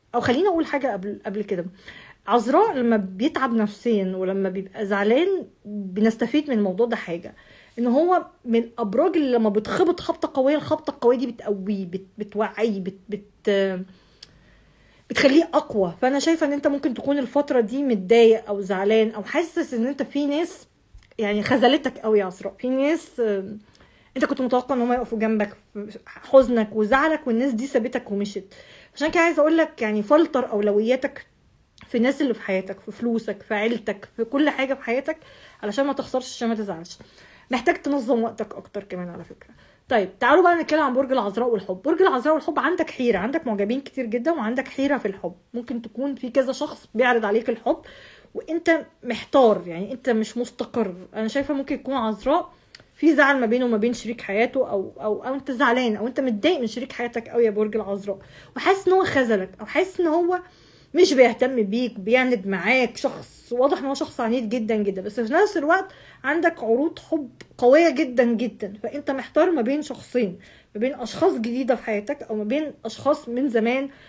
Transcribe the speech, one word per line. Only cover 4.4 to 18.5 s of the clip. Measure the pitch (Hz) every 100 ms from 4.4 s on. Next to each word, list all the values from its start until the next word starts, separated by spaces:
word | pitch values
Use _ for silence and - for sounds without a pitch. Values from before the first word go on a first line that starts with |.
| 190
بيبقى | 190 185 - 202
زعلان | 202 208 254 370 370 214 _ 202
بنستفيد | 208 190 185 220 220 240 302 294
من | 226
الموضوع | 196 185 233
ده | 214
حاجة، | - 170 - - - - - -
إن | 240
هو | 254 349 359 - _ 240
من | 233
الأبراج | 233 - 214 226 339 339
اللي | 277 233
لما | 214
بتخبط | 202 214 - 349 349
خبطة | - - 311
قوية، | 277 262 302
الخبطة | - 302 -
القوية | - 240 247
دي | 254
بتقويه، | 226 - 202 190 196 180
بت-، | 185 - -
بتوعيه، | 208 208 208 - 226 196
بت-، | 185 - -
بت-، | 202 - _ 214 196 196 185 190 - _ _ - _ _ _ _ _ _ _ -
بتخليه | - 277 294 330
أقوى. | 320 - 214 180 -
فأنا | 254 277
شايفة | 320 320 294
إن |
أنت | 285 285
ممكن | 277 285
تكون | 233 277 285
الفترة | 247 285 285 262
دي | 208 262
متضايق | 277 208 185 233 226 220
أو | 208